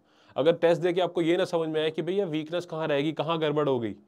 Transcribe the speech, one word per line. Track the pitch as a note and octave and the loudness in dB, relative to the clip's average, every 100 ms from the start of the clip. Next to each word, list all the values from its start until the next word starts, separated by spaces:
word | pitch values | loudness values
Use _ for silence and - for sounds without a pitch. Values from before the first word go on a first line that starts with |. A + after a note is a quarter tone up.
| _ _ - - | _ _ -10 0
अगर | C#3+ E3 E3+ | 2 4 4
टेस्ट | E3+ | 4
दे | F3 | 2
के | F3 | 0
आपको | F3 F3 | 0 0
ये | D#3+ F3 | 2 2
ना | F3+ | 0
समझ | E3+ D#3+ | -2 -2
में | D#3 | -2
आए | D#3 | -2
कि | D#3 | -2
भैया | E3 G3 G3 | -2 -2 -2
वीकनेस | D#3 D3+ E3+ E3+ | -4 -4 -6 -6
कहाँ | D#3+ D#3+ | -6 -2
रहेगी, | C#3+ D3 | 0 0
कहाँ | D#3 D3+ E3 | -2 -2 0
गड़बड़ | D#3 D3 D3 | 0 0 2
हो | B2+ | 0
गई, | A2+ G2+ | -2 -6